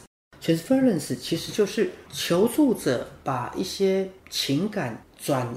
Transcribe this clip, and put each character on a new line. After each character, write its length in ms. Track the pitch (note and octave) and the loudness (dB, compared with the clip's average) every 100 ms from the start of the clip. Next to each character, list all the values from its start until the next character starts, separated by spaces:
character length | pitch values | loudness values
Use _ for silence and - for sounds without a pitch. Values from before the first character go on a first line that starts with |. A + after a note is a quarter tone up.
| - _ _ - | -20 _ _ -6
transference 760 | - E3 - C4 C4 E3+ - B2+ | 0 0 2 4 4 2 -2 -6
其 200 | - E3 | -4 -4
实 140 | - | -2
就 140 | - | 0
是 260 | G3 - F#3+ - - | 0 0 -2 -4 -12
求 340 | - - F3 A3+ | -6 0 2 4
助 280 | C4+ C#4+ | 4 2
者 340 | G#3 D3 A#2+ - - | 2 0 -2 -4 -10
把 280 | - B2+ A#2 - | -4 -4 -4 -6
一 80 | |
些 420 | F#3+ - G3 F#3+ F#3 - - | -6 0 2 2 -2 -8 -10
情 400 | - - C#3 G#3 | -4 0 0 0
感 340 | G#3 B2+ A2 - - | -2 -6 -6 -14 -10
转 300 | - C3+ A#2+ | -2 -2 -2